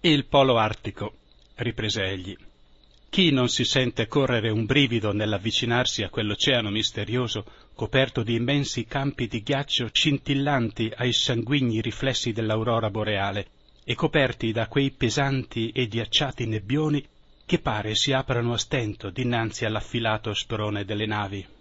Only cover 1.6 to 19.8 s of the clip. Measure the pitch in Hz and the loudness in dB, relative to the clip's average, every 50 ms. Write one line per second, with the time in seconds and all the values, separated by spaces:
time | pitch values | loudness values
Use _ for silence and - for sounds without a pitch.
1.6 | 123 123 110 110 107 107 101 110 98 95 98 92 87 92 98 - - - - _ | -4 -4 -4 -2 -4 -2 -2 0 -2 -2 -2 -6 -8 -10 -12 -14 -16 -20 -20 _
2.6 | - _ - - _ _ _ - _ - - - 190 170 139 131 123 120 - - | -20 _ -20 -20 _ _ _ -20 _ -4 2 4 6 6 6 4 4 2 2 0
3.6 | 123 - - 139 127 123 - - 117 - - 147 139 127 127 117 104 117 107 107 | 0 2 2 2 2 2 0 -2 -2 2 2 2 4 4 2 2 2 2 0 0
4.6 | 113 104 131 147 143 123 117 117 101 107 101 104 107 104 107 98 92 113 107 - | 2 4 4 4 4 4 2 0 0 0 0 0 0 0 -2 -2 -2 -2 -2 0
5.6 | - 117 117 120 127 - - - 107 90 - - 110 104 104 - - - 135 120 | 0 2 2 2 2 0 0 -2 -4 -4 -4 -4 -2 -2 -2 0 2 2 2 2
6.6 | 113 104 101 107 107 - - - 101 92 110 123 127 113 - 110 95 - - - | 2 0 -2 -2 -2 -2 -4 -4 -6 -2 -2 -2 -2 -2 -4 -6 -8 -10 -16 -20
7.6 | - - - - 113 107 - 135 135 113 - - 113 107 117 117 120 120 143 143 | -20 -20 -8 -6 -6 0 2 2 2 2 0 -2 -2 0 0 0 2 2 2 0
8.6 | 139 - - - 113 - - 139 135 139 135 - 123 107 - 120 104 - 143 135 | 0 0 -4 -6 -6 -4 -4 -2 -2 -2 -2 -4 -6 -4 -4 -6 -2 -2 -2 -2
9.6 | 139 - - - 127 110 - - - 156 143 139 - - 139 135 139 143 147 135 | 0 -2 -2 -2 -2 0 0 2 2 2 2 0 0 0 0 0 2 2 2 2
10.6 | 117 110 - - 117 110 - - 123 127 117 - - - 127 113 113 110 143 147 | 0 0 -2 -2 -4 -4 -2 -2 -2 0 0 0 0 0 0 -2 0 0 0 2
11.6 | 131 120 113 110 110 113 104 - - 135 127 - - 123 107 110 113 107 110 110 | 2 2 0 0 -2 -2 -4 -2 -2 0 0 0 -2 -2 -2 -2 0 0 0 0
12.6 | 110 120 117 117 113 107 98 110 107 107 107 98 98 101 98 104 98 - _ _ | 2 2 0 2 0 0 -2 -2 -2 0 0 0 0 -2 -2 -4 -6 -8 _ _
13.6 | _ _ _ _ - - 123 - - 156 - 156 139 127 - - - 113 110 117 | _ _ _ _ -6 -6 -4 -2 -2 0 2 2 2 2 0 -2 -2 -2 0 0
14.6 | 113 - - 143 139 135 - - - 120 104 151 139 139 135 131 120 - - 120 | -2 0 0 0 0 0 0 0 -2 0 2 2 0 0 0 -2 -4 -4 -4 -4
15.6 | 113 117 - - 127 113 104 113 110 - - - 151 135 - - 127 110 110 107 | -4 -2 -2 -2 -2 -2 -2 -4 -4 0 0 0 0 0 -4 -4 -4 -2 -2 -4
16.6 | 95 101 127 147 156 156 151 143 - - _ _ - _ - _ _ - - 170 | -2 -2 -2 0 2 2 0 0 -2 -6 _ _ -20 _ -20 _ _ -2 -2 0
17.6 | - 147 113 107 101 107 110 - - - 135 131 127 - 135 120 117 120 120 113 | 0 -2 -4 -2 -2 -2 -2 -2 0 2 0 0 0 0 0 0 0 0 0 -2
18.6 | - - - 131 117 107 101 - - 101 92 117 127 120 120 117 113 110 98 - | -2 -2 -2 -2 -2 -2 -6 -6 -8 -10 -6 -4 -2 0 0 0 0 -2 -4 -4
19.6 | - 110 107 107 | -4 -2 -2 -2